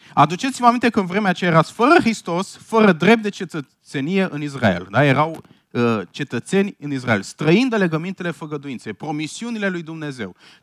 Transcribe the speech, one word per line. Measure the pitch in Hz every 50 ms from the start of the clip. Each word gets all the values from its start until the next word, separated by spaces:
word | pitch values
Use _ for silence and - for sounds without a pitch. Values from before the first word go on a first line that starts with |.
| _ - -
"Aduceți-vă | - 139 151 170 175 - 277 254 - 240
aminte | 240 233 247 - 233
că | - 214
în | 196
vremea | 170 180 208 214 190
aceea | 175 - 196 180
erați | 165 165 151 - -
fără | - 226 277 339 349
Hristos, | 214 226 220 - - - 170 175 190 - -
fără | - - - 220 226 214 202 180
drept | 147 170 190 233 233 214
de | 208
cetățenie | 185 - 190 160 - 160 135 - _ _ _ - - 147 131 156 190 196 190 180
în | - 147 151
Israel." | 147 139 131 123 104 90 87 92 90
Da? | 101 120 147
Erau, | 143 131 135 151 160 160 - - _ _ _ _ _
uh, | - 120 120 117 117 107 90 -
cetățeni | - - 147 - - 117 - - - 196 196 202 - _
în | 147 147 143
Israel, | 131 123 123 113 101 95
străini | - - - 156 151 170 214 262 262
de | 226
legămintele | 220 190 175 160 156 165 190 190 - 190 175
făgăduinței, | 160 - 160 151 151 147 139 143 131 107 - 117 104
promisiunile | - - 151 156 151 156 143 - - 226 240 240 220 202 196
lui | 185 175 165
Dumnezeu. | 151 165 160 156 147 135 127 107 92 87 _ _ - - _